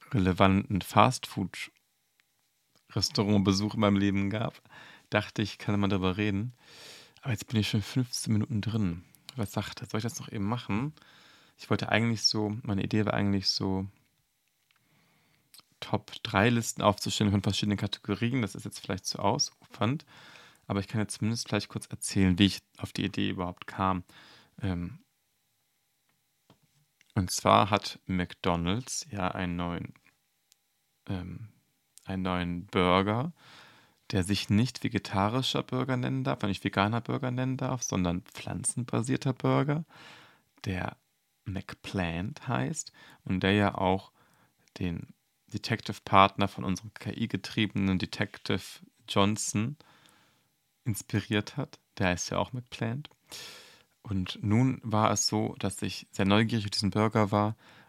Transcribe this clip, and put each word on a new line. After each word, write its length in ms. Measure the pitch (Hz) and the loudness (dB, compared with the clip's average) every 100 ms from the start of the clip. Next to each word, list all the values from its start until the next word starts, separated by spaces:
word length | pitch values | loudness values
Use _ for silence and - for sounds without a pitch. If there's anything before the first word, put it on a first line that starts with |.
| - | -4
relevanten 720 | 107 92 87 98 95 - 95 | 2 2 6 6 6 2 -2
Fastfood-Restaurantbesuch 3000 | - 104 113 127 - - 92 - - _ _ _ _ _ _ _ _ _ _ _ _ 107 - - 101 101 98 95 104 | 2 6 6 4 -6 -4 -6 -6 -14 _ _ _ _ _ _ _ _ _ _ _ _ -2 0 2 4 6 6 4 0
in 80 | 113 | 2
meinem 160 | 104 98 | 4 6
Leben 320 | 101 98 98 | 4 2 0
gab, 320 | 107 - - - - - - _ | -2 -6 -8 -20 -20 -20 -20 _
dachte 320 | 104 - - | 0 0 -2
ich, 160 | 104 - | -4 -4
kann 240 | - 101 | -2 0
man 80 | 101 | 2
darüber 300 | 98 92 90 | 2 0 0
reden. 340 | 107 98 120 - - - - - - - 135 | 0 0 -4 -10 -20 -20 -20 -20 -20 -10 -6
Aber 60 | |
jetzt 160 | 107 - | -6 -2
bin 100 | 110 | 0
ich 100 | 101 | 0
schon 140 | 110 | -2
fünfzehn 500 | - 131 123 - - | -2 -2 -2 -4 -2
Minuten 280 | 107 - 107 | 0 0 -2
drin. 420 | 101 110 95 85 - _ - | -2 0 -2 -2 -12 _ -16
Was 160 | 127 104 | -8 -6
sagt 300 | 110 - - | -4 -6 -10
er? 80 | - | -8
Soll 100 | 110 | -6
ich 60 | |
das 160 | 113 - | -6 -8
noch 100 | - | -10
eben 140 | 113 | -6
machen? 480 | 98 120 - 101 147 - - - - - _ _ | -4 -4 -2 -2 -4 -8 -20 -20 -20 -20 _ _
Ich 100 | - | -4
wollte 180 | 107 - | -2 2
eigentlich 340 | 107 117 110 | 2 2 2
so, 340 | - 110 107 110 | 0 0 -2 -2
meine 220 | - 98 | -2 -2
Idee 200 | 95 107 | 0 2
war 100 | 104 | 2
eigentlich 340 | - 101 98 - | 2 2 2 0
so, 400 | - 98 95 98 - _ _ _ _ _ _ _ _ _ _ _ _ _ _ _ - _ _ | 0 -2 -2 -4 -12 _ _ _ _ _ _ _ _ _ _ _ _ _ _ _ -20 _ _
Top-drei-Listen 1040 | - 127 - - - 98 113 117 110 - | -6 -6 -6 -12 0 4 6 4 0 2
aufzustellen 480 | 104 98 120 - 104 | 2 4 -2 2 4
von 100 | 101 | 4
verschiedenen 360 | 104 98 104 101 | 2 0 0 0
Kategorien. 640 | 104 - - 98 120 131 | -2 -6 -6 -2 -2 0
Das 120 | 101 | -2
ist 100 | - | -6
jetzt 140 | 101 - | -12 -12
vielleicht 280 | - 92 - | -8 -6 -6
zu 120 | - | -2
ausufernd, 880 | 101 143 - - - - 107 151 - - - - - _ - | 0 0 -2 -6 -20 -2 -2 -2 -8 -20 -20 -20 -20 _ -4
aber 100 | 98 | -4
ich 80 | 95 | -2
kann 140 | 110 | -4
jetzt 180 | 104 - | -4 -2
zumindest 300 | 110 117 - | -4 -4 -2
vielleicht 200 | 104 - | -4 -4
kurz 200 | 110 - | -10 -12
erzählen, 500 | - - 104 95 87 | -10 -4 2 4 6
wie 80 | 98 | 4
ich 140 | - - - | 4 -10 -12
auf 140 | - | -10
die 120 | - | -4
Idee 260 | 101 - 101 | -4 -2 -4
überhaupt 360 | 98 90 - - | -4 -6 -8 -12
kam. 380 | - 95 92 - - - - _ - | -2 0 0 -4 -20 -20 -20 _ -8
Ähm, 380 | 98 87 87 139 _ _ _ _ _ _ _ _ _ _ _ _ _ _ _ _ _ _ _ _ _ 107 | -4 -4 -6 -12 _ _ _ _ _ _ _ _ _ _ _ _ _ _ _ _ _ _ _ _ _ -2
und 160 | 92 | 0
zwar 380 | - - 104 104 | 2 6 8 6
hat 280 | 101 - - - | 2 -2 -12 -4
McDonald's 1000 | 92 87 - 95 85 85 110 127 - 151 | -2 -4 -4 0 0 0 -2 -4 -10 -8
ja 220 | 101 90 | -6 -4
einen 240 | - 90 87 | -4 -4 -4
neuen, 380 | 87 85 - - _ _ _ _ _ _ _ _ _ _ - | -4 -6 -10 -16 _ _ _ _ _ _ _ _ _ _ -8
ähm, 400 | 95 90 101 110 _ _ _ _ - | -8 -8 -12 -14 _ _ _ _ -18
einen 180 | - 95 | -8 -4
neuen 440 | 92 90 87 87 101 | 0 0 0 -4 0
Burger, 640 | 98 90 92 98 110 160 - - - - - _ _ - | 4 6 6 4 0 -2 -8 -20 -20 -20 -20 _ _ -2
der 120 | 98 | -2
sich 280 | 87 98 - | 0 -2 0
nicht 340 | 101 127 - | 0 0 -4
vegetarischer 800 | 117 107 - 98 104 127 127 139 | -6 -4 -4 0 0 0 -2 -2
Burger 340 | - 131 131 127 | -4 -4 -2 -2
nennen 280 | 127 131 | -2 -2
darf, 180 | 135 131 | -2 -2
nicht 220 | 104 92 | -2 -2
veganer 360 | 101 - 101 117 | -2 2 2 0
Burger 300 | 117 127 127 | -4 -4 -2
nennen 260 | 123 131 131 | -2 -2 -2
darf, 260 | 131 131 | -4 -4
sondern 400 | - 98 87 87 | -2 0 0 -2
pflanzenbasierter 1080 | - - - 95 - - 120 117 120 131 135 | -6 -14 -10 -6 -6 -6 -4 -4 -2 -2 -2
Burger, 520 | 123 131 135 139 151 165 - - - - _ _ _ | -2 0 0 0 -2 -6 -16 -20 -20 -20 _ _ _
der 320 | - 90 92 - _ _ _ _ | -6 -4 -4 -8 _ _ _ _
McPlant 1000 | - 92 - - - 98 85 85 104 - - | -8 -8 -8 -14 -4 -2 0 -2 -6 -8 -2
heißt 460 | 123 135 160 - - - - | -2 0 -4 -10 -18 -20 -16
und 180 | - 92 | -4 0
der 100 | 95 | 4
ja 220 | 104 101 | 4 4
auch 380 | - 92 95 - _ _ _ _ _ _ - | 2 2 2 -2 _ _ _ _ _ _ -6
den 300 | 90 85 - _ _ _ _ | -4 -4 -10 _ _ _ _
Detective-Partner 960 | 107 - 113 - 104 - 101 98 - 98 | -10 -4 -4 -4 -10 4 8 8 6 -2
von 160 | - | -2
unserem 280 | - 92 107 | -6 -6 -8
K-I-getriebenen 1040 | - 104 - 117 98 - - 104 98 98 92 | -12 -10 -4 -4 -4 -4 -2 0 0 2 0
Detective 840 | - - 104 - - 98 - - - _ - | -2 -2 -4 -4 -4 -4 -4 -18 -20 _ -2
Johnson 680 | 104 101 110 - 104 117 147 - _ _ _ _ _ _ _ _ _ | 2 2 2 -2 -2 -2 -6 -18 _ _ _ _ _ _ _ _ _
inspiriert 720 | - 98 - 107 - 107 - - | -6 -6 -4 -4 0 -2 -2 -8
hat. 220 | - - _ - | -10 -12 _ 0
Der 100 | 95 | 0
heißt 220 | 87 - | 0 -2
ja 80 | 92 | -2
auch 140 | 92 | -2
McPlant. 560 | 123 - - 113 131 - _ _ - - - - - _ _ | -6 -12 -6 -6 -6 -10 _ _ -18 -16 -18 -20 -20 _ _
Und 360 | - 95 92 - | -4 -2 -2 -4
nun 380 | 104 110 131 - | 2 4 4 0
war 280 | 113 107 110 | -2 2 4
es 160 | 104 - | 4 2
so, 280 | 107 110 - | 0 -2 -2
dass 240 | 98 - | -4 -4
ich 240 | 101 - - | -6 -6 -10
sehr 160 | - 98 | 0 4
neugierig 400 | 104 113 117 104 | 4 4 0 -2
auf 40 | |
diesen 200 | - 98 | 0 0
Burger 420 | 107 110 113 101 | 2 2 4 4
war 240 | 104 107 110 - - | 4 2 -2 -14 -20